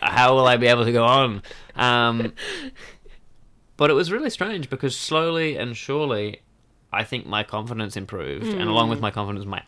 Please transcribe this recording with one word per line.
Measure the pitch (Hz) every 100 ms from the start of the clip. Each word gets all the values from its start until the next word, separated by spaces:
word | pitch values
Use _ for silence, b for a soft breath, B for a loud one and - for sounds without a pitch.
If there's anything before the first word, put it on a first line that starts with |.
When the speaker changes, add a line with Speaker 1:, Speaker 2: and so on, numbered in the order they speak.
Speaker 1:
how | - 95 127
will | 131 127
I | 120
be | 120
able | 120
to | 117
go | 117
on?" | 117 135 127 101 - B B -
Um, | 123 120 117 117 117 - B 370 269 B B B -
Speaker 2:
<laughs> | - - - - _ _ -
Speaker 1:
but | 147
it |
was | 139 170
really | 220 302
strange | - 196 196 131
because | 131 135 -
slowly | - 156 165 165 156 135
and | 120 113
surely, | - 147 147 107 104 - _ _ _ _ _
I | 104
think | 107 127 -
my | 107
confidence | 104 107 113 113 104 98
improved, | 98 92 69 69 220
and | 196 107
along | 110 117
with | 104
Speaker 2:
Mm. |
Speaker 1:
my | 104
confidence, | 104 101 101 98
my | 95